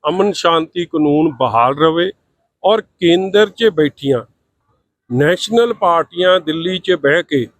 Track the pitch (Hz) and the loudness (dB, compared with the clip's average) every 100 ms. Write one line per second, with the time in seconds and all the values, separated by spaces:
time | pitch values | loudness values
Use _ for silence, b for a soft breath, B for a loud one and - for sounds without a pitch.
0 | 151 180 202 175 175 165 160 180 170 165 | -4 0 -2 0 0 0 -2 -8 -6 -2
1 | 151 147 165 123 127 110 123 143 160 160 | 0 2 0 0 -2 2 0 2 0 0
2 | 180 - _ _ _ _ 185 220 - _ | -4 -8 _ _ _ _ 0 0 -2 _
3 | 170 175 190 196 214 - 226 156 151 - | 0 0 2 0 0 0 -2 0 -2 -2
4 | 139 123 107 _ _ _ _ _ _ _ | -2 -2 -4 _ _ _ _ _ _ _
5 | _ 123 147 180 214 233 240 226 190 170 | _ -2 0 0 0 0 0 0 0 0
6 | 160 170 180 185 156 160 170 185 185 180 | -2 -2 2 2 0 -6 -4 -6 -2 0
7 | 139 160 165 139 113 | 2 0 0 -4 -4